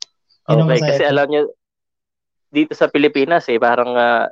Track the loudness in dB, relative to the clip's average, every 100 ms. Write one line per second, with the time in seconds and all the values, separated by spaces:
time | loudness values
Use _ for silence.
0 | -20 _ _ _ -2 0 2 0 0 0
1 | 0 0 0 -2 -4 -8 _ _ _ _
2 | _ _ _ _ _ -4 -2 -2 -2 2
3 | 0 0 0 0 0 0 0 0 0 0
4 | 2 0 -2